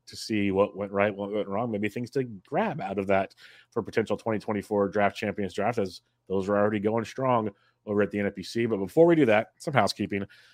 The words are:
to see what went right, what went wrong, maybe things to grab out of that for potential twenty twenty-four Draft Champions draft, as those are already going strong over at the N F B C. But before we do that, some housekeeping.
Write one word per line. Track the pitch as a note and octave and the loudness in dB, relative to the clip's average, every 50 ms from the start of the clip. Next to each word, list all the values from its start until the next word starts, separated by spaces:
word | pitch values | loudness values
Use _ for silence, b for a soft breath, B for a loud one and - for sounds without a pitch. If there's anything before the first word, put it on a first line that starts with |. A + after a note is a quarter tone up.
| _ | _
to | - - | -20 -16
see | - - - A2+ G#2+ G2+ G2 F#2+ | -14 -6 -4 -2 0 0 2 2
what | F#2+ G#2 F#2+ - | 2 2 2 0
went | F#2 G#2 G2 | -4 -8 -4
right, | G2+ G2 G2+ G#2+ G2 | -2 0 0 0 0
what | G2 G2+ G2+ | -2 -6 -6
went | G#2 G#2+ F#2+ G2 | -4 -4 -4 -4
wrong, | G2 G#2 B2 A#2+ | -4 -4 -4 -2
maybe | A2 G2+ G#2 G#2 | -2 -2 -2 -4
things | - B2 B2 A2+ - | -4 -6 -8 -6 -4
to | C#3 C3 | -4 -4
grab | B2 G#2+ F#2 - _ C#3+ E3+ A3 G#3 C#3+ D#3+ | -4 -8 -14 -12 _ -4 -2 -2 -2 -4 -6
out | F#2 G2 G2 G2+ | -8 -6 -4 -4
of | G2 F#2+ | 0 2
that | G2 F#2+ G2 - _ b b b b b b b _ | 2 2 2 0 _ b b b b b b b _
for | A#2+ G2+ | -6 -6
potential | - - A#2+ G#2+ - G#2+ | -2 0 -2 0 0 -2
twenty | G2 - A2+ A2 G2+ | -4 -2 -2 -4 -2
twenty-four | - - G#2+ G2+ F#2+ - G#2+ G2+ G2+ G2 | -2 -4 -4 -4 -4 -2 0 2 2 2
Draft | G2+ G#2 G2+ G2 - | 2 2 2 2 0
Champions | - A2 G#2 F#2+ - G2+ F2+ - | -2 -4 -4 -4 -4 -6 -6 -4
draft, | - G2 A2 B2 | -2 -2 -2 0
as | A2+ G2+ F#2 - - - _ _ _ _ - | -2 -2 -4 -6 -10 -20 _ _ _ _ -4
those | F#2+ G2 F#2+ F#2+ | -2 -2 0 2
are | G2+ | 2
already | G2+ G#2 G#2+ G#2+ G#2 | 4 4 2 2 0
going | G2 G#2+ A2 A#2 G#2+ | 0 0 0 -2 -2
strong | - - - C3+ C3 B2 A#2 G#2+ G#2 - _ _ _ _ _ _ | -6 -6 -4 -2 0 0 0 0 -2 -6 _ _ _ _ _ _
over | G#2+ G#2 G#2 | -2 2 2
at | G2+ G2 | 2 2
the | G2+ G#2 | 2 0
N | G2+ | -2
F | G2 G2 | -2 -2
B | G2 F2+ | -4 -8
C. | - - A2+ A#2 | -6 -4 -2 -2
But | A2 A2+ G2 | 0 0 -2
before | G2 - - D#3+ E3 | -4 0 4 4 6
we | E3+ E3+ | 6 6
do | D#3 C#3+ | 6 6
that, | A2+ G#2+ G#2 A2+ - _ _ | 6 6 4 2 0 _ _
some | - F3 C3+ | -10 0 2
housekeeping. | B2 G2+ G2 - - G#2 F2+ G#2 G2 G2 b b b b b | 2 2 2 0 -4 -6 -4 -4 -6 -6 b b b b b